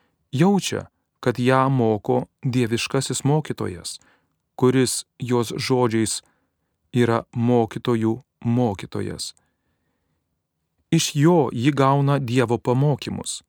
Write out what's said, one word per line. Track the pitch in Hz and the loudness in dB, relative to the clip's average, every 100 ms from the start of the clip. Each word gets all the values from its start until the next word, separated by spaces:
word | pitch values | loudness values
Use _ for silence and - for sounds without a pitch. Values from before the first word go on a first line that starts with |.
| _ _ _ | _ _ _
jaučia, | 131 180 196 - 101 95 _ _ _ | 0 2 2 0 -6 -10 _ _ _
kad | 127 117 | -4 0
ją | 123 131 131 | 2 4 4
moko | 135 113 107 - 127 117 _ | 2 2 0 0 -2 -4 _
dieviškasis | 135 123 117 113 - 139 131 131 | -4 0 0 -2 -2 -4 -4 -2
mokytojas, | 139 156 143 120 104 87 - - _ _ _ _ _ - | 0 0 -2 -6 -6 -8 -14 -16 _ _ _ _ _ 0
kuris | 127 127 127 - - _ | 2 4 2 -2 -10 _
jos | 120 123 110 - | -2 -2 -2 -4
žodžiais | 110 127 123 113 110 - - _ _ _ _ _ _ | -2 0 2 0 -2 -4 -10 _ _ _ _ _ _
yra | 123 117 117 - | 0 2 0 -2
mokytojų | 120 117 120 113 117 - 117 110 117 - _ | -4 2 2 2 -2 -4 -2 0 -4 -8 _
mokytojas. | 117 120 120 98 - 104 98 87 - - _ _ _ _ _ _ _ _ _ _ _ _ _ _ _ | -2 0 0 -2 -10 -8 -8 -8 -12 -14 _ _ _ _ _ _ _ _ _ _ _ _ _ _ _
Iš | 165 - 147 | 0 0 2
jo | 156 175 123 | 4 4 2
ji | 117 127 | 0 -2
gauna | 139 135 143 139 143 | 2 2 4 2 0
Dievo | 127 127 113 117 | 0 0 0 0
pamokymus. | - 127 147 131 - - - - | 0 0 0 -2 -6 -10 -10 -12